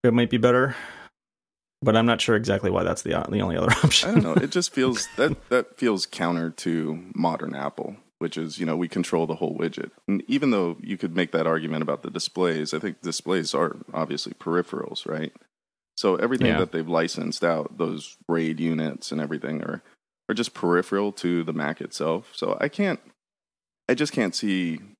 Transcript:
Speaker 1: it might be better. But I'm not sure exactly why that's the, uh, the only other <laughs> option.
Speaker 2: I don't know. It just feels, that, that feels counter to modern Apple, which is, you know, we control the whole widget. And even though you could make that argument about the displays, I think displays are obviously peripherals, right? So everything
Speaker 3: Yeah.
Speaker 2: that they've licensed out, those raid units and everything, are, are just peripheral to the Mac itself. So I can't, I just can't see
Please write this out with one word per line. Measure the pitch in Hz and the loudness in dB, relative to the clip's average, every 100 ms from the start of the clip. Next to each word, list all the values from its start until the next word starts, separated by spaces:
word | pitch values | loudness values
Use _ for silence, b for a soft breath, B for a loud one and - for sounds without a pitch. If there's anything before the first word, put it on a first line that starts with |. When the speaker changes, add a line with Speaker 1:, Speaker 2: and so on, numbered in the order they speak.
Speaker 1:
it | 123 | 6
might | 117 117 | 4 4
be | 123 | 4
better. | 123 123 135 B B B B _ _ _ _ _ _ _ | 6 6 4 B B B B _ _ _ _ _ _ _
But | - 110 | 4 6
I'm | 117 | 6
not | 113 | 4
sure | - 107 | 4 2
exactly | 107 98 95 | 4 0 2
why | 92 | 2
that's | 87 85 | 2 -2
the, | - 82 | -2 -2
uh, | - | 0
the | 104 | -2
only | 92 85 | 0 2
other | 101 | 2
<laughs> | 120 | 4
option. | 147 - - | 4 4 4
Speaker 2:
I | |
don't | 208 | 4
know. | 101 | 6
It | 160 139 | 2 4
just | 180 - | 0 0
feels, | - 131 117 - - | 2 2 0 -4 0
that, | 147 147 - | 0 0 2
that | 123 - - | 0 0 0
feels | 123 98 - | 2 2 -2
counter | - 85 85 82 | -2 0 0 -2
to | - 87 82 78 78 92 | -4 -2 0 -2 -6 -8
modern | - 85 80 76 69 | 0 0 0 -6 -6
Apple, | 71 - - 101 _ _ | -6 -6 -10 -10 _ _
which | 82 82 | -6 -4
is, | 80 76 | -6 -4
you | 80 | -2
know, | 80 | -2
we | 87 | -2
control | - 80 85 80 | -2 0 0 0
the | 80 | -2
whole | 80 78 | -2 -2
widget. | 82 - - _ - | -4 -4 -10 _ -2
And | 98 - | -2 0
even | 135 139 | 0 2
though | 107 87 82 | 2 0 -4
you | - 95 | -8 -6
could | 87 87 | -2 -2
make | 85 | 0
that | 82 80 | 0 2
argument | 80 80 78 | 0 0 -2
about | 73 73 | -2 -4
the | 69 | -6
displays, | 69 - 87 90 78 76 | -6 -6 0 0 0 -2
I | 78 | -4
think | 104 - | -6 -6
displays | 87 - - 95 78 | -6 -6 -2 -2 0
are | 71 82 - - | 0 0 -2 -10
obviously | - 80 76 - | -6 -4 -4 -8
peripherals, | - - 87 - 76 - - - | -8 0 0 0 -6 -6 -8 -6
right? | 78 80 - _ _ _ _ _ - | -6 -6 -10 _ _ _ _ _ -2
So | 101 90 | 0 2
everything | 120 131 123 | 2 2 2
Speaker 3:
Yeah. | 80 | 2
Speaker 2:
that | 90 | 0
they've | 82 82 | -2 0
licensed | 82 85 - 87 - | 0 0 -2 -6 0
out, | 85 80 - - | 2 2 -2 -2
those | 82 78 - - - | -2 -2 -10 -16 -2
raid | 82 80 80 | 0 0 0
units | 82 80 80 - - | 0 0 -2 -6 -6
and | 76 | -4
everything, | 73 78 - 76 | -4 -4 -4 -6
are, | - - b b _ _ - | -6 -8 b b _ _ -4
are | 107 | -2
just | 117 | -2
peripheral | - 87 87 - 98 104 | -2 2 4 4 0 0
to | - 87 87 | -2 0 0
the | 80 | 0
Mac | 78 73 78 | -2 -4 -4
itself. | - - 80 85 - | -10 -4 -2 -2 -6
So | - 92 - | -6 -4 -2
I | 147 | -2
can't, | - 202 156 - _ _ _ _ _ _ _ - | 0 -2 -2 -10 _ _ _ _ _ _ _ -2
I | |
just | 127 - | 0 0
can't | - 101 - | 0 -2 -2
see | 107 92 87 80 101 | -2 0 -2 -4 -10